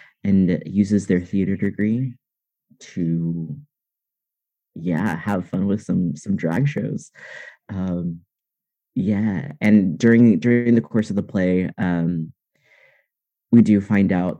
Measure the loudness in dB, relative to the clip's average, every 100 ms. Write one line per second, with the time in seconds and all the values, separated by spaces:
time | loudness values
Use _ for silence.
0 | -20 _ 0 2 2 0 -2 0 2 0
1 | 2 0 0 -2 -2 -2 -2 -2 -2 -2
2 | -4 -8 _ _ _ _ _ _ -14 -6
3 | -2 -2 -2 -4 -8 -12 -16 _ _ _
4 | _ _ _ _ _ _ _ -10 -4 -2
5 | -2 -4 -4 -4 -4 -4 -2 -2 -2 -2
6 | -2 -4 -4 -4 -2 0 -2 -2 -6 -8
7 | -12 -20 -20 -20 -20 -20 -10 -6 -4 -4
8 | -4 -8 -12 _ _ _ _ _ _ -4
9 | -2 0 0 -2 -6 -4 2 2 2 2
10 | 4 6 6 4 2 0 2 0 0 -2
11 | -2 -4 -4 -2 0 0 -2 -4 -4 -2
12 | -2 -4 -6 -12 _ _ _ _ _ _
13 | _ _ _ _ _ 6 6 4 4 2
14 | 2 2 -2 -4